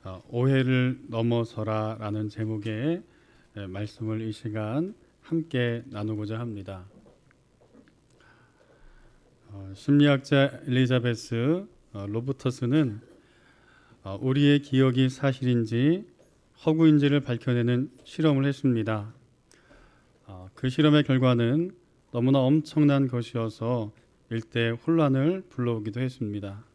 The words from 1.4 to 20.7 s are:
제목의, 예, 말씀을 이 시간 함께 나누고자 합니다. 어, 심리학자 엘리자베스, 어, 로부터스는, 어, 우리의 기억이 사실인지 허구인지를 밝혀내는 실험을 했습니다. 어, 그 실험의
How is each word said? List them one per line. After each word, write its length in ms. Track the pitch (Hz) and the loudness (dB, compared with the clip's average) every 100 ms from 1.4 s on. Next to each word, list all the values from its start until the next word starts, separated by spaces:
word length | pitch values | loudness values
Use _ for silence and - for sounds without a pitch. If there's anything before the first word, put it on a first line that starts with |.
| 113 - 107 107 107 110 107 107 107 | -2 -6 -4 -2 -4 -6 -6 -6 -6
제목의, 760 | 107 110 110 107 107 143 170 - _ _ _ _ - | -6 -6 -4 -6 -4 -4 -4 -8 _ _ _ _ -14
예, 120 | 98 | -12
말씀을 520 | 95 104 - 110 110 | -8 -10 -8 -6 -6
이 140 | 113 | -6
시간 600 | 107 113 110 107 131 180 - _ _ | -8 -8 -6 -4 -4 -6 -10 _ _
함께 600 | - 165 160 127 120 117 120 | -6 -6 -4 -4 -2 -4 -8
나누고자 540 | 107 107 107 107 110 | -8 -6 -6 -6 -8
합니다. 460 | 120 104 98 95 95 - - _ _ _ _ _ _ - _ _ _ _ _ _ _ _ _ _ - - - _ _ _ _ | -8 -10 -12 -14 -16 -20 -20 _ _ _ _ _ _ -20 _ _ _ _ _ _ _ _ _ _ -20 -20 -20 _ _ _ _
어, 240 | 101 98 | -16 -14
심리학자 880 | 95 - 143 147 139 - 139 135 131 - | -10 2 4 6 4 2 2 2 -2 -2
엘리자베스, 960 | 127 127 127 120 113 - 117 127 175 208 _ _ | 0 2 2 0 -4 -4 -2 0 -2 -4 _ _
어, 120 | 104 101 | -12 -6
로부터스는, 880 | 107 127 135 131 123 123 147 139 107 - - _ _ _ _ _ _ _ _ | -6 -6 -4 -4 -2 0 2 0 -4 -16 -20 _ _ _ _ _ _ _ _
어, 160 | 98 98 | -12 -6
우리의 380 | 131 135 143 143 | -2 2 4 4
기억이 480 | 143 131 131 127 131 | 2 2 2 4 0
사실인지 1000 | 131 139 131 127 120 110 117 139 180 - _ _ _ _ _ - | 0 -4 -2 0 0 0 0 2 0 -4 _ _ _ _ _ -2
허구인지를 560 | 156 160 151 143 143 | 4 6 6 4 2
밝혀내는 680 | 139 120 - 120 117 123 139 - | 0 -4 0 0 2 0 -2 -10
실험을 400 | - - 156 135 | -18 0 2 2
했습니다. 720 | 139 135 135 117 107 110 107 - _ _ _ _ _ - - _ _ _ - | 0 0 0 0 0 -4 -6 -16 _ _ _ _ _ -20 -20 _ _ _ -20
어, 240 | 92 95 | -20 -20
그 140 | - | -6
실험의 360 | 131 | -4